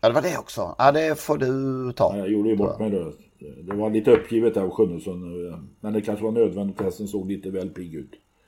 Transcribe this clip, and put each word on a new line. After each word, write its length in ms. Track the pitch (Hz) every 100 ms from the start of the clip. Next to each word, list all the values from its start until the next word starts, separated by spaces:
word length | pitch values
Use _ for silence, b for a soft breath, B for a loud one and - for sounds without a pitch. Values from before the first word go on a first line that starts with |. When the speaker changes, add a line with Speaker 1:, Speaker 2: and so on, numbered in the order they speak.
Speaker 1:
Ja, 80 | 113
det 60 |
var 80 | 120
det 160 | 277 311
också. 360 | - - 90 -
Ja, 140 | 131
det 260 | 147 160 151
får 200 | - 143
du 540 | 127 135 135 131 127
ta. 200 | 120 92
Speaker 2:
Ja, 60 | 101
jag 100 | 95
gjorde 200 | 104 107
ju 80 | 104
bort 200 | 98 -
Speaker 1:
Ja. 100 | 110
Speaker 2:
mig 20 |
då. 220 | 98 82 73 - _ 73 65
Det 140 | 85 101
var 140 | 107
lite 200 | 110 107
uppgivet 440 | 113 - 113 113
där 60 | 101
av 80 | 92
Sjunnesson. 500 | 90 104 85 - 90 87 87 87 82 - _
Men 120 | 107
det 80 | 107
kanske 240 | 101 101
var 80 | 110
nödvändigt. 480 | 113 110 90 101 95
Hästen 280 | 95 90 104
såg 200 | 104 92
lite 200 | 98 95
väl 200 | 95 92
pigg 240 | 92 87
ut. 160 | 78 67 - _ _